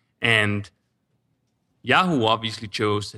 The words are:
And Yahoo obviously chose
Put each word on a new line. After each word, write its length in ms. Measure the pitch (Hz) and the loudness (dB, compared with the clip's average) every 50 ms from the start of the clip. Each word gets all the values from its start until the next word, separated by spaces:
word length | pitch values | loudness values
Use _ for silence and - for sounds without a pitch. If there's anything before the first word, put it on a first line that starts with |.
| _ _ _ - | _ _ _ -4
And 480 | - 117 117 110 107 104 104 101 101 - _ _ _ _ _ _ _ _ _ _ _ _ _ _ _ _ _ _ _ _ _ _ - | 0 2 2 2 2 0 0 -4 -6 -8 _ _ _ _ _ _ _ _ _ _ _ _ _ _ _ _ _ _ _ _ _ _ -2
Yahoo 420 | 113 127 156 185 185 170 135 113 | 2 2 2 4 2 2 2 2
obviously 420 | 110 113 113 110 110 110 - 117 101 | 2 2 0 -2 -6 -8 -8 -10 -10
chose 480 | - - 113 107 104 104 104 - - | -6 -2 -2 0 0 -2 -4 -6 -12